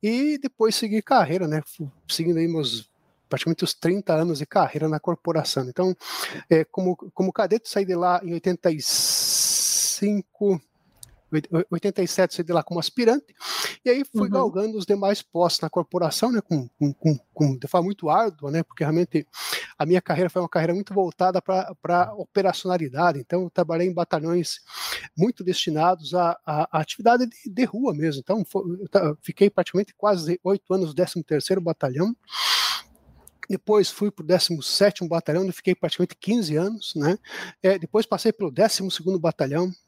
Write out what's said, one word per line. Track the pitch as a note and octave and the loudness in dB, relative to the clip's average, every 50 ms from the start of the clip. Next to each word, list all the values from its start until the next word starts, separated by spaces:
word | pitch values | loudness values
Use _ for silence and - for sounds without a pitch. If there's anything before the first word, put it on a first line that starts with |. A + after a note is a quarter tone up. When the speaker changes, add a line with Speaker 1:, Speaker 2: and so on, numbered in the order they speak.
Speaker 1:
e | - G#3 A3+ B3 C#4 D4+ D4+ C#4 | 0 0 0 2 0 0 -2 -2
depois | C#4 C4 _ _ A3+ A3+ G#3 | -4 -8 _ _ 0 0 2
seguir | - - G#3+ G#3 A3 | 0 -2 0 0 -2
carreira, | - - C#4 B3+ F3+ C3 D#3+ F#3+ F#3 | 0 4 4 4 4 4 2 -2 0
né? | D3+ D3+ D#3 D3 | 0 -2 -2 -4
Fu-, | - - - D#3+ C#3 - _ _ - | -6 -12 -12 -12 -12 -12 _ _ -8
seguindo | - - E3 E3+ F3 D#3+ | -4 -2 0 0 0 0
aí | E3 E3+ | 0 0
meus, | E3 D#3+ D3 C3 - A#2+ A2 _ _ _ _ _ _ _ _ _ | 0 -2 -2 -2 -4 -6 -10 _ _ _ _ _ _ _ _ _
praticamente | - C3+ - E3 E3 - - | -6 -2 0 -2 0 0 -2
os | E3 - | -4 -4
trinta | _ - E3 F3+ G3+ F#3+ - E3 | _ 0 0 0 0 0 0 0
anos | D#3 E3 F3 E3 C3+ | 2 2 0 -2 -4
de | D3 | -6
carreira | - - G3+ E3 C#3 - D3 D#3 D#3 | -2 2 2 2 2 0 -2 -2 -2
na | D#3 D3+ | -2 -2
corporação. | - - E3+ - _ E3+ E3 D#3+ D3 - - - C3 B2+ | -2 -4 -4 -2 _ -2 -2 0 -2 0 -2 -2 -4 -4
Então, | B2 - F3+ F#3 F#3 _ - - - - - - - - - _ | -2 0 0 0 0 _ -8 -12 -10 -8 -8 -8 -10 -12 0 _
é, | E3+ D#3+ D#3+ | 2 2 2
como, | _ - - F#3 F#3 F3+ - - F#3 _ | _ -4 -2 -2 -2 -2 -2 -8 -18 _
como | - F#3 F#3+ | -2 -2 0
cadete, | - - G#3+ F3+ G#3 A#3 _ - | 2 0 0 0 0 -2 _ -2
saí | - G#3 G3 | -2 -2 0
de | F3+ F#3 | 0 0
lá | E3+ F3+ F3+ F3+ F3 | 0 2 2 2 0
em | - E3+ | 0 -4
oitenta | E3+ E3 - F#3+ F3+ - - F3+ | -6 -2 -2 -2 -2 2 0 0
e | D#3 D3+ | 0 0
cinco, | - - - - - - - - - - - - - - - - - - - - - - - - G3+ G3+ G#3 G3+ F3+ _ _ _ G#3 G3+ F#3+ E3+ _ _ _ _ _ _ _ _ - - _ _ _ _ | -2 -2 0 0 0 0 0 0 0 0 0 0 2 2 2 0 0 0 0 0 0 0 -2 0 0 0 0 0 -4 _ _ _ 0 2 2 0 _ _ _ _ _ _ _ _ -20 -20 _ _ _ _
oit-, | - D#3 D3 - | -4 -4 -2 0
oi-, | E3+ E3 - _ | -2 -2 -2 _
oitenta | - E3+ - G3+ - - | -4 -2 -2 -2 0 0
e | F#3 E3+ | -2 -2
sete, | - - F#3 E3+ - | 2 2 0 0 0
saí | - E3+ | -6 -4
de | D#3+ | 0
lá | F3 E3+ | 0 0
como | - - E3+ E3+ | 0 0 -4 -4
aspirante, | D#3+ - - - A#3+ A3+ A#3+ D4 - _ _ _ - - - - - - - - _ | -4 -4 -2 2 2 4 2 2 -2 _ _ _ -12 -8 -6 -6 -6 -6 -8 -4 _
e | B3+ | 0
aí | B3 C4+ C#4 | 2 2 0
fui | - - A3 G3+ F#3+ | -4 -2 -2 0 2
Speaker 2:
Uhum. | |
Speaker 1:
galgando | G3 F#3 F3 C#3+ C#3+ F#3+ G#3 A3+ G#3+ G#3+ | 2 2 2 2 0 -2 -2 -2 -4 -6
os | F3+ | 0
demais | - G3+ G3+ G3 G3 G#3 - | 0 0 2 2 0 0 0
postos | - _ _ E3+ F3 E3+ - - | -4 _ _ 2 2 2 2 -2
na | - E3 | -4 -2
corporação, | - F3+ D#3+ _ - F3+ F3 D#3 - - - B3 | -2 -2 -4 _ -2 0 0 0 0 0 0 2
né, | B3 A3 | 2 0
com, | - _ F3 D3 B2+ B2 _ _ | 0 _ 0 0 0 -2 _ _
com, | D3 C#3+ | 0 0
com, | C#3 _ - D#3+ D3+ C3 _ _ | 0 _ 2 2 2 2 _ _
com, | _ - D#3 C#3 C3+ | _ 0 2 2 2
de | B2 - | -2 -6
forma | C#3+ - F3+ F3 | 0 0 0 0
muito | F#3+ G3+ - - D#3 | 0 -4 -4 -2 2
árdua, | D#3 F#3+ A#3 A3 E3+ D3 C#3+ C#3 | 2 2 2 0 -2 _ -8 -4
né, | C#3+ E3 | -2 -4
porque | E3 _ - - D#3 | -4 _ -4 -4 -2
realmente | D3 D#3 E3+ F3+ - - D#3+ D3 _ _ - - - - - - - - _ | 0 2 0 0 0 0 -4 -4 _ _ -12 -10 -8 -8 -8 -8 -12 -6 _
a | D3+ | 0
minha | D#3 F3+ F3+ | 2 2 2
carreira | - - E3 D3 F#3 E3+ | 2 0 0 0 0 0
foi | - F#3 | 0 -2
uma | F3 E3 | -4 0
carreira | - F3 D#3+ E3 | 0 0 0 2
muito | F3 F#3+ G3+ - G3 | 0 -2 -4 -4 -2
voltada | G3 F#3+ E3+ - _ F#3 F#3 F3+ F#3 | 0 0 0 0 _ 0 2 2 0
pra, | - - F#3+ F#3 - - F3 _ | -2 0 -2 -2 -2 -4 -10 _
pra | _ - F3 F3 F3+ A3 G#3 | _ 0 2 2 2 2 -2
operacionalidade. | G#3 F3 _ _ G3+ F#3+ F#3+ F3 - - F#3 F3+ F3+ D#3+ C3+ B2 C#3+ E3+ F3 D3 C#3 | -12 -12 _ _ 2 2 2 0 0 -2 -2 -2 0 -2 -4 -2 2 2 2 2 0
Então, | B2 _ - F3+ | -6 _ -2 -2
eu | F#3 E3+ | -2 -2
trabalhei | _ - F3 D#3 E3 E3 F3 F#3 | _ 0 0 0 0 0 0 0
em | |
batalhões | F3 F3 E3+ _ - D#3 D3 E3 E3+ F3+ E3 - - - _ _ - - - - - - - - _ | 0 -2 -2 _ 0 -2 0 0 0 0 -2 -2 -6 -12 _ _ -14 -12 -10 -8 -8 -10 -12 -12 _
muito | - F3 A#3+ A#3+ _ | 0 0 0 0 _
destinados | G3 F3 F3+ - - - D#3 D3+ D#3 F3 F#3 E3+ D#3 C3 D#3+ | -4 -4 -2 -2 -2 -2 0 2 4 4 2 2 -2 -4 0
à, | F3+ F3 E3+ E3+ - _ | 0 2 2 0 -2 _
à, | - D3+ D3+ D3+ - - D#3 | -4 -2 -2 -2 0 0 -2
à | |
atividade | D#3 - - - G3+ A3+ A#3+ A#3+ B3+ | -2 -2 -8 2 4 4 6 6 2
de, | A#3 - - - B3+ | -2 -6 -12 -14 -10
de | F#3+ G3+ B3+ | -2 -2 -2
rua | - - G#3+ C4+ C4 | 0 0 -2 -2 -2
mesmo. | D#3+ D3 D#3 E3 D3 C#3 | 0 0 0 -2 -2 -2
Então, | B2 - F#3+ A3+ F#3 | -2 -2 -2 -2 -2
fo-, | - - G3 G3 F3 F3 F#3 | -4 -4 -6 -4 -4 -6 -8
eu | G#3 - | -10 0
ta-, | - G3+ F3+ D3+ D3+ - | 0 2 2 2 -2 -4
fiquei | _ - E3+ - G3+ G3+ | _ -12 2 4 4 4
praticamente | - - F3 - - F3+ G#3 - _ | 4 2 -2 0 0 -2 -2 -2 _
quase | _ - G#3 G#3 F3+ D#3+ D3+ E3+ - _ | _ 0 0 2 2 0 -4 -4 -2 _
oito | F3+ G3 G3 _ _ | -2 -2 -2 _ _
anos | F#3 F#3+ F#3 D#3 | -2 0 0 -2
no | C#3+ | 0
décimo | C#3 F#3 - - F3 D#3 | -2 -2 0 -2 -8 -4
terceiro | _ D#3 C#3+ - - F#3+ F#3+ | _ -2 -2 0 0 -2 0
Batalhão, | E3+ E3 D#3 _ - C3+ B2+ C#3 F3 G#3+ A#3+ _ _ _ - - - - - - - - - - - _ _ _ _ _ - _ _ - _ _ - _ | 0 -4 -4 _ -2 -4 0 0 0 0 -2 _ _ _ -8 -4 -2 0 0 0 0 -2 -4 -6 -10 _ _ _ _ _ -20 _ _ -20 _ _ -8 _
depois | F#3+ F#3 _ - G#3+ G#3 F#3+ - | -6 -6 _ 2 4 4 4 2
fui | - - G3+ G#3 | 0 -2 -4 -4
pro | - - E3 | -4 -6 -2
décimo | D3+ F3+ F3 - - E3+ D3+ | 0 2 2 2 0 -2 -4
sétimo | C3 - - - G3+ G#3 F#3+ - F3+ D#3+ | -4 -4 0 4 2 2 2 0 -4 -2
Batalhão, | E3+ E3 - - D3+ F3 | -2 -2 -2 0 -2 0
onde | F#3+ F#3+ | -2 -2
fiquei | F3 - - - F3+ | -6 -4 0 0 0
praticamente | _ - D#3+ - - F3+ - - | _ -2 -6 -2 -2 -2 -4 -4
quinze | _ - F#3 A3 A#3+ G#3 D3+ D3+ | _ -2 0 0 0 0 0 0
anos, | D3+ F3 G3+ A3+ G#3+ - - - | -2 -2 -2 -4 -8 -10 -8 -4
né? | D#3+ C#3+ D3+ F#3 A3 _ - - - - - - _ | 0 2 2 2 0 _ -14 -14 -14 -14 -14 -14 _
É, | - F#3 G3 F#3 | 2 2 2 2
depois | D#3+ - - G#3+ A3+ | -2 0 0 0 0
passei | - G#3+ F#3 - A#3 | 2 -2 0 0 0
pelo | G#3 - G3+ D#3+ | 0 0 -4 -4
décimo | B2+ - G3+ A3 - - G3 F#3+ | 2 2 2 2 2 0 -4 -4
segundo | - - D#3+ F3+ F#3+ F3+ | -6 -4 -2 -2 -2 2
Batalhão | D#3+ E3+ D3+ - D3 C3+ C#3 E3 F3+ F#3 F3+ _ _ | 0 0 0 0 -2 -2 0 0 0 -2 -4 _ _